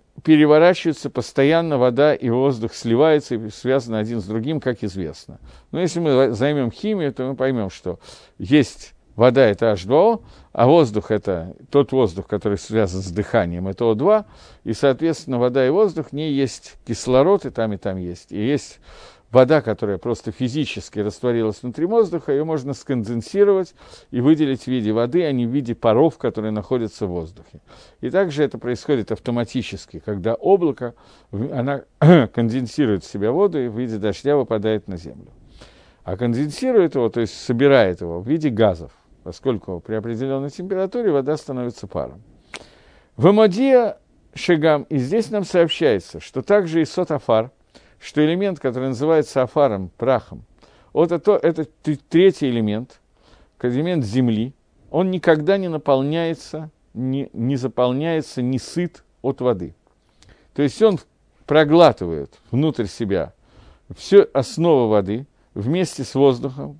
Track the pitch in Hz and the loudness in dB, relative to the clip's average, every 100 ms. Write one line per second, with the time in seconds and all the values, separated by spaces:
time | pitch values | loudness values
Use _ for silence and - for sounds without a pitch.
0 | _ - 156 151 151 151 175 180 170 143 | _ -6 4 6 6 6 6 4 -2 -4
1 | 143 127 - - 139 165 165 135 127 123 | -6 -8 -6 0 2 2 0 2 2 4
2 | 151 139 123 120 139 120 113 - 117 117 | 2 2 0 0 0 0 -6 -6 0 2
3 | 160 151 - 117 110 - 123 131 120 110 | 4 4 0 -8 -8 -8 -2 -2 -2 -4
4 | 107 117 95 113 123 156 127 120 104 95 | -4 -6 -6 -6 -4 -4 -4 -4 -6 -6
5 | 80 - - - - - _ 147 175 170 | -8 -10 -20 -20 -20 -20 _ -4 -4 -2
6 | 160 131 131 110 139 147 120 - 214 202 | 2 2 2 2 -2 0 -4 -4 -6 -4
7 | 143 131 127 131 131 127 95 - 90 85 | -4 -6 -8 -4 -4 -2 -6 -8 -10 -10
8 | - - _ - 90 147 117 - - _ | -14 -20 _ -12 2 2 2 -4 -20 _
9 | _ - 123 127 117 101 113 98 95 147 | _ 2 4 6 4 4 0 0 0 2
10 | 214 226 - - _ - 123 170 127 104 | 2 0 -6 -20 _ 0 4 4 4 0
11 | - 107 - 87 87 - - 143 139 131 | -2 -4 -2 -6 -6 -16 -2 0 2 2
12 | 107 90 - 101 104 98 - 110 101 95 | 0 -2 -6 -4 -4 -4 -4 -2 -2 -4
13 | 92 85 104 117 87 87 95 95 117 107 | -8 -6 -2 0 0 -4 -6 -2 0 0
14 | 175 214 208 - - - - - 139 131 | 2 0 -2 -20 -20 -14 -8 -2 0 0
15 | 165 151 - 123 123 135 131 175 208 160 | -2 -4 -4 -2 0 2 0 2 0 -2
16 | - 139 156 139 131 - - - - 113 | -8 -6 -4 -2 -2 -4 -20 -16 -10 -6
17 | 127 127 160 202 131 - 110 101 101 95 | 0 2 4 2 -2 -6 -4 -4 -6 -6
18 | 87 90 - 98 113 147 - - _ - | -8 -10 -12 -6 -2 -2 -6 -20 _ -20
19 | - _ _ 127 127 143 113 101 104 95 | -20 _ _ 4 6 4 0 -4 -4 -4
20 | 120 110 113 - 123 143 139 101 - 107 | -4 -6 -6 -6 -4 -4 -6 -8 -10 -6
21 | 104 - 123 117 110 98 123 127 175 233 | -6 -4 -2 0 -2 -4 -10 -6 -2 2
22 | 190 160 156 139 160 156 127 131 - 127 | 0 -2 -4 -2 -2 -4 -6 -10 -6 -6
23 | 107 117 - 196 202 190 180 _ - - | -4 -6 -4 2 2 2 -2 _ -20 -20
24 | - 123 135 156 147 131 127 127 107 107 | -8 0 2 4 2 -2 -4 -2 0 0
25 | 120 165 160 127 117 139 120 113 113 110 | 0 0 0 0 -2 -2 -4 -2 2 4
26 | 160 - 120 107 107 107 - 127 110 - | 2 0 -4 -4 -4 -4 -4 -4 -4 -6
27 | 101 87 82 - - - _ - - - | -6 -6 -8 -14 -20 -20 _ -20 -20 -10
28 | 123 180 185 143 139 110 120 120 - 135 | -4 0 0 0 -2 -2 -6 -6 -2 -2
29 | 98 107 - 120 117 131 - 95 - - | -2 -6 -4 -4 -4 -6 -6 -10 -14 -14
30 | - 101 110 117 175 196 165 117 120 - | -10 -6 -4 -2 2 2 2 -4 -8 -12
31 | _ _ _ 101 110 127 131 139 - - | _ _ _ -8 -6 -4 -4 -6 -8 2
32 | 151 170 113 - 117 127 120 - 127 98 | 8 8 6 0 -2 -2 -4 -2 0 0
33 | - 101 107 151 202 156 120 107 123 110 | -4 -4 -2 0 0 0 -4 -4 -6 -4
34 | 104 95 139 143 120 110 110 107 - 87 | -4 -2 0 0 0 -2 -2 -2 -4 -12
35 | 80 - - - - - - _ _ _ | -12 -20 -20 -20 -20 -20 -20 _ _ _
36 | - 101 120 117 151 - 254 226 165 139 | -10 -4 -2 -2 -4 -4 0 2 2 2
37 | 113 120 110 - - 117 139 135 95 85 | 0 0 -4 -6 -4 2 4 6 4 0
38 | 85 85 107 160 156 110 107 82 71 _ | -6 -8 -4 -2 -2 2 2 2 -8 _
39 | _ _ - - 135 110 - 85 - 110 | _ _ -18 -8 -4 -4 -6 -12 -8 -8
40 | 110 113 135 135 139 160 185 185 190 247 | -6 -6 -4 -6 -6 -10 -8 -6 -4 -2
41 | 220 143 131 151 - 127 120 - 101 85 | 0 0 0 -6 -6 -8 -8 -10 -10 -8
42 | 64 76 _ _ _ - - _ _ _ | -10 -12 _ _ _ -20 -20 _ _ _
43 | _ - 160 208 220 190 269 254 214 - | _ 2 4 6 4 4 4 4 2 -4
44 | _ _ _ - - 165 156 147 - 143 | _ _ _ -8 0 2 4 2 0 -4
45 | 123 220 226 214 185 180 165 - 151 101 | 0 -2 -2 -4 -2 2 2 2 2 0
46 | - 80 - 131 160 208 170 165 143 - | -2 -16 -10 -8 0 2 2 0 -2 -2
47 | 170 147 - 110 123 _ _ _ _ _ | -4 -4 0 0 0 _ _ _ _ _
48 | - 147 151 175 196 170 131 123 131 120 | -6 0 2 2 -2 -4 -4 -4 -4 -2
49 | 151 160 - 135 127 156 139 98 92 - | 0 2 2 -2 0 2 2 0 -8 -4
50 | 120 123 - 64 - _ _ _ _ - | 0 0 -2 -18 -20 _ _ _ _ 0
51 | 170 170 208 202 165 160 147 _ 156 143 | 0 0 2 2 2 -2 -6 _ -6 -6
52 | - 165 190 - 139 117 107 104 127 _ | 0 4 4 4 -2 0 -2 -4 -8 _
53 | _ _ _ _ _ _ 123 123 170 170 | _ _ _ _ _ _ -4 -2 -2 -2
54 | 110 123 123 107 123 - _ _ _ 160 | -2 0 0 0 -4 -10 _ _ _ -2
55 | 185 185 170 156 151 196 180 156 147 135 | -2 -2 0 0 0 -2 -2 -4 0 0
56 | 143 165 165 165 - 156 156 _ _ 110 | 0 -2 -4 -6 -12 -14 -14 _ _ -8
57 | 131 135 - - 120 135 123 123 123 131 | -6 -6 -6 -6 -4 -2 -4 -2 -2 0
58 | 165 160 - 135 123 131 - 170 175 - | -2 -4 -6 -6 -4 -4 -6 -6 -6 -8
59 | _ _ 131 - 127 95 82 - _ _ | _ _ -8 -4 -2 -2 -6 -14 _ _
60 | _ _ _ _ _ - 143 - 220 180 | _ _ _ _ _ -2 -2 2 2 2
61 | - _ _ _ - 151 147 165 156 - | -6 _ _ _ 0 2 6 8 6 6
62 | 87 80 69 _ - 120 156 - 104 - | -4 -6 -8 _ -6 -2 0 -2 -4 -4
63 | 107 95 73 _ _ _ - _ - - | -2 -2 -4 _ _ _ -20 _ -20 -12
64 | - 190 - 135 123 - 170 139 113 104 | 4 6 6 2 -2 0 2 4 4 2
65 | 95 113 143 _ _ - 107 175 175 - | 0 -4 -8 _ _ -8 -2 -2 -2 -6
66 | 123 135 139 120 131 135 143 | -4 2 4 2 -4 -10 -14